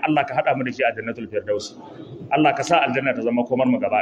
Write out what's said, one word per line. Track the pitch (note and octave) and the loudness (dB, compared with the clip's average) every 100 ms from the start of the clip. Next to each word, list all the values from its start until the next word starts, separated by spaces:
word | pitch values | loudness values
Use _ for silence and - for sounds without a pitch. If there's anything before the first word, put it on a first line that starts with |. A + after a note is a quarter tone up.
| D#3 | 2
Allah | D3+ | 2
ka | C#3 C3 | 2 0
haɗa | D3+ C3 | 2 0
mu | |
da | B2+ | -2
shi | A#2+ A#2+ | 0 0
a | |
Jannatul | A2+ A2+ A#2 G#2 | 0 -6 -8 -6
Firdaus. | G#2 F#2+ G#2 - - - - - - - | -4 -2 -2 -4 -14 -18 -16 -16 -14 -6
Allah | C#3+ D3 | 2 2
ka | - | 2
sa | - E3+ C3+ | 2 2 2
aljanna | B2+ C3 | 0 0
ta | B2 A#2 | 0 0
zama | A#2+ | 0
komar | A#2+ B2+ B2+ | 0 2 2
mu | A#2+ | 2
gaba | G2+ G#2+ | 2 0